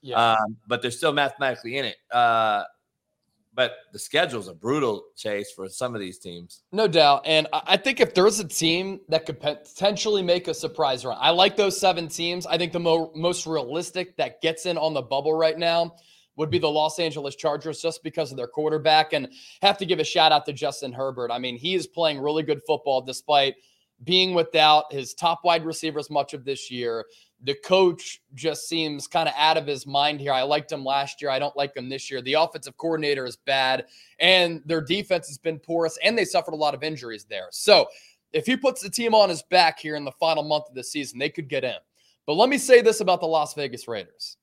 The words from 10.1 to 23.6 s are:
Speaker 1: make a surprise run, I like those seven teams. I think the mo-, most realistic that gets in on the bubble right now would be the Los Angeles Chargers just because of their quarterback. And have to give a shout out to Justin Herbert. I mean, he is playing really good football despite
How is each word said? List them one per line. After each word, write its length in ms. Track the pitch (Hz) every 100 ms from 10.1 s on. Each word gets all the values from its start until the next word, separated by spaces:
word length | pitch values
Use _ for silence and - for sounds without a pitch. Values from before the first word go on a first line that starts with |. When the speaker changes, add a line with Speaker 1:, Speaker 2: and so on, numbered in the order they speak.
| 208
Speaker 1:
make 260 | 180 175 175
a 60 |
surprise 520 | 156 156 - 147 131 131
run, 120 | 113
I 100 | 147
like 260 | 170 196 196
those 240 | 202 185
seven 280 | 190 170 165
teams. 380 | - 170 180 170
I 120 | 165
think 160 | 175
the 60 | 175
mo-, 320 | 170 165 160 156
most 320 | 170 175 160
realistic 680 | 160 123 156 170 185 180 -
that 240 | 131 -
gets 240 | 160 160 180
in 120 | 170
on 160 | 156
the 80 | 147
bubble 320 | 120 139 143
right 240 | 160 160 160
now 380 | 170 170 165 - _ _ _ -
would 140 | 156
be 80 | 170
the 100 | 156
Los 300 | 151 156 156
Angeles 380 | 165 151 139 139
Chargers 440 | 160 147 156 147
just 220 | 165 160
because 300 | 156 160 147
of 60 | 131
their 100 | 120
quarterback. 680 | - 156 156 147 156 156
And 160 | 151 123 - - -
have 160 | 196 196
to 80 | 190
give 140 | 170
a 40 |
shout 280 | 156 180 160
out 160 | 151 143
to 40 |
Justin 400 | 135 147 135 135
Herbert. 380 | 120 135 123 120
I 60 | 120
mean, 180 | 127 120
he 200 | 151 185
is 100 | 160
playing 340 | - 160 143
really 220 | 143 151
good 180 | 151 143 -
football 360 | 151 143 131
despite 520 | 127 131 - 147 135 131